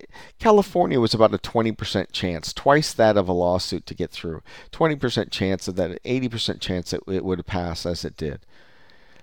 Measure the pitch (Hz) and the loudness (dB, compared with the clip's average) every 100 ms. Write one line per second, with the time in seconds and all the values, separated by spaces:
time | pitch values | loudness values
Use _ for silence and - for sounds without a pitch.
0 | - - - - 233 214 196 180 180 143 | -16 -20 -20 0 6 6 6 2 2 4
1 | 113 110 107 104 - 117 113 107 104 104 | 4 2 0 -4 -4 -2 0 -2 -4 -4
2 | - - 92 82 - - - 147 151 - | -4 -4 -4 -4 -8 -2 4 4 4 4
3 | 110 104 90 90 87 90 - 87 - - | 4 6 2 2 2 2 0 -6 -8 -8
4 | 85 - 87 78 - - - - 165 147 | -8 -8 -10 -10 -12 -20 -12 0 0 2
5 | 127 117 98 - 95 92 - 92 90 90 | 0 0 -2 0 0 0 -2 -2 -2 -4
6 | - 127 127 113 - - - 90 87 - | -4 -2 -2 -2 -4 -4 -4 -4 -4 -6
7 | - 95 92 90 - 95 87 87 87 85 | -4 -4 -2 -2 -2 -4 -4 -4 -4 -4
8 | 80 - 78 - - - - - - - | -6 -6 -8 -8 -12 -20 -20 -20 -20 -20
9 | - - | -20 -20